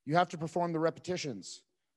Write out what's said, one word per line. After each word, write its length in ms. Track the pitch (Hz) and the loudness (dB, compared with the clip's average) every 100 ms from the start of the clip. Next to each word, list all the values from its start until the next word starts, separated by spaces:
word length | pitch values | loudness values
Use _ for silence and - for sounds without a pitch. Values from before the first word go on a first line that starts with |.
| - | 2
You 100 | 165 | 4
have 140 | 180 | 4
to 80 | 165 | 0
perform 360 | 160 180 170 | -4 0 0
the 60 | 160 | 2
repetitions. 800 | 165 165 - 180 147 101 - - _ _ _ | 0 0 -4 -4 -4 -6 -10 -16 _ _ _